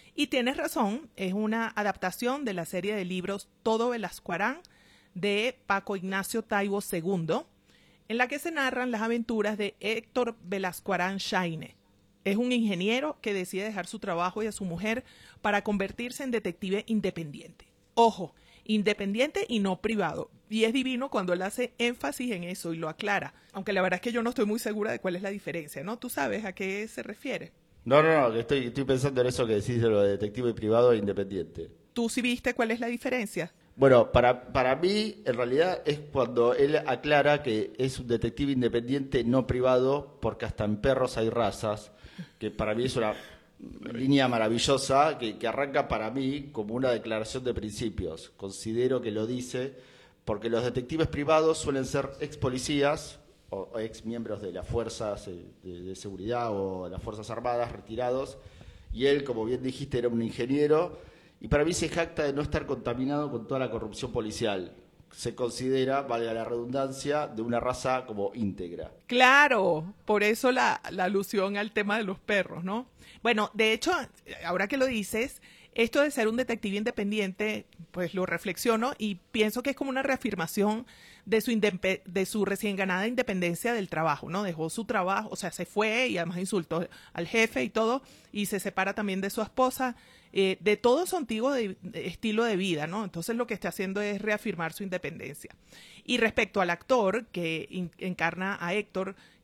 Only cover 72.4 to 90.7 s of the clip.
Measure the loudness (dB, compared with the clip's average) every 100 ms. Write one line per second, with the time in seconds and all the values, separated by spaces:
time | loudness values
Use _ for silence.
72.4 | 0 -6 -6 -6 -8 -16 -20 -2 2 2
73.4 | 2 2 2 2 2 0 -2 -12 -16 -8
74.4 | -2 -2 0 2 2 0 -2 -4 -4 -8
75.4 | -20 -20 -8 -2 2 4 2 2 0 0
76.4 | -2 -4 -2 -2 -2 -2 -2 0 -2 -2
77.4 | -4 -4 -8 -18 -12 -6 -4 -2 0 -2
78.4 | -2 0 2 2 0 -2 -4 -6 -4 2
79.4 | 2 2 -4 -2 -2 -2 0 0 -2 -2
80.4 | -2 2 2 2 -6 -16 -20 -18 0 2
81.4 | 4 4 4 2 0 -2 -2 -2 0 0
82.4 | 0 0 -2 0 0 0 0 0 0 0
83.4 | 0 0 0 -2 -2 0 0 0 -2 -4
84.4 | -2 -4 -4 -4 -2 0 0 0 -4 -6
85.4 | -6 -6 -4 0 2 2 2 0 -2 -4
86.4 | -2 -2 0 -2 -4 -10 -12 -8 -2 2
87.4 | 2 0 -2 2 2 0 -4 -20 -10 -4
88.4 | -2 -2 -2 0 0 -2 -2 -2 -2 -4
89.4 | -4 2 2 2 -4 -6 -16 -20 _ 0
90.4 | 2 2 0